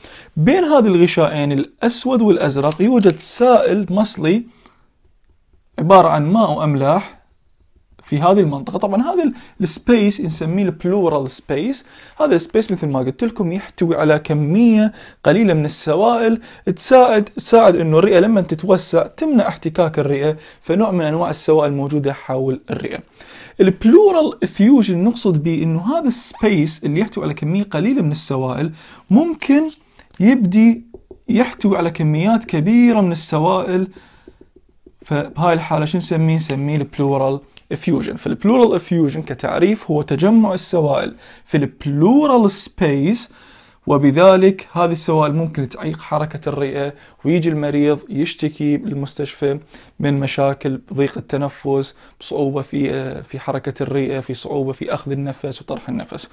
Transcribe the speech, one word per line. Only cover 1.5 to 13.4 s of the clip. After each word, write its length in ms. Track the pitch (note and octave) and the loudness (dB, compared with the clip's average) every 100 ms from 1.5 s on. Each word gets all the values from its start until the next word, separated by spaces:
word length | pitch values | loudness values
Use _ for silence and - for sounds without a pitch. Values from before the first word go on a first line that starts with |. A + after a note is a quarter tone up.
الأسود 720 | C#3 - _ - A#3+ B3 B3+ | -2 -4 _ -4 -2 -2 0
والأزرق 600 | G#3+ F3 D3 C#3 C#3+ D#3+ | 2 2 0 0 -2 0
يوجد 300 | G#3 B3 G3 | 0 4 2
سائل 720 | D#3+ - - B3 A#3+ - G3 F#3+ | 0 -8 0 4 4 2 -2 -2
مصلي 520 | F#3 G#3+ - D3+ G#3 A#3 _ _ _ _ _ _ _ _ _ _ _ _ - | -2 -2 -2 0 0 -4 _ _ _ _ _ _ _ _ _ _ _ _ -6
عبارة 300 | D#3 F#3+ E3 | 4 6 6
عن 240 | D#3 D3 | 2 2
ماء 200 | G#3+ G3 | 2 2
وأملاح 680 | D3+ D3+ C#3 C3+ F3 - - _ _ _ _ _ _ _ _ | 0 -2 0 0 0 -2 -18 _ _ _ _ _ _ _ _
في 180 | - D3 | -6 0
هذه 200 | D#3 G3+ | 2 2
المنطقة. 380 | E3 C#3 C3 G3+ | 2 -2 -8 -6
طبعا 240 | G3+ G3 | -4 -2
هذا 220 | C#4+ F#4 | -2 -2
ال-، 80 | D#4 - - _ | -2 -4 -16 _
السبيس 600 | F3 - - A#3+ G#3 G3+ | -6 -4 0 2 2 -2
نسميه 440 | E3+ D#3 D#3+ F#3 | -6 -6 -4 -2
البلورال 680 | F#3+ E3 F3+ G3+ F3 D3 C3 | -2 -4 -2 0 0 -2 -4
سبيس. 560 | - - C#3+ G#3 C4+ - - - - | -12 -8 -6 -4 -8 -12 -20 -20 -4
هذا 140 | D4+ | 0
السبيس 380 | E3+ E3 A3 G#3+ | 0 0 -4 -2
مثل 140 | F3+ D#3 | -4 -4
ما 120 | C3+ | -4
قلت 260 | B2+ C3 | -4 -4
لكم 280 | A#3 A3+ | -6 -4